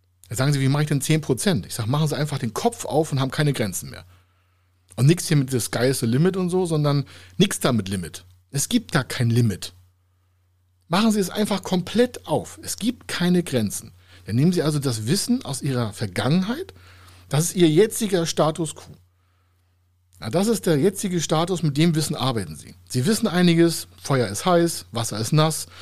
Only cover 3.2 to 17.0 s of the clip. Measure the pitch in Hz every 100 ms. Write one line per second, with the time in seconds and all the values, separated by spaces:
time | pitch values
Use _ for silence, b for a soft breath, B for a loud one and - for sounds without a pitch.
3.2 | 135 - 151 131 107 87 69 - - _
4.2 | _ _ _ _ _ _ _ - 135 180
5.2 | - 147 131 127 - 113 127 135 117 127
6.2 | 180 190 180 185 175 156 147 143 131 B
7.2 | B B 202 - 156 117 92 98 80 -
8.2 | - _ _ 143 - 233 - 147 123 -
9.2 | 117 117 117 90 - - _ _ _ _
10.2 | _ _ _ _ _ _ - 175 220 208
11.2 | 180 - 214 196 - 185 180 214 247 -
12.2 | - 143 - - 180 - 214 247 - -
13.2 | 175 180 170 127 104 - - - b b
14.2 | - 110 165 175 156 151 139 110 107 196
15.2 | - 247 - 139 135 123 113 - 107 90
16.2 | 120 175 190 277 381 - b b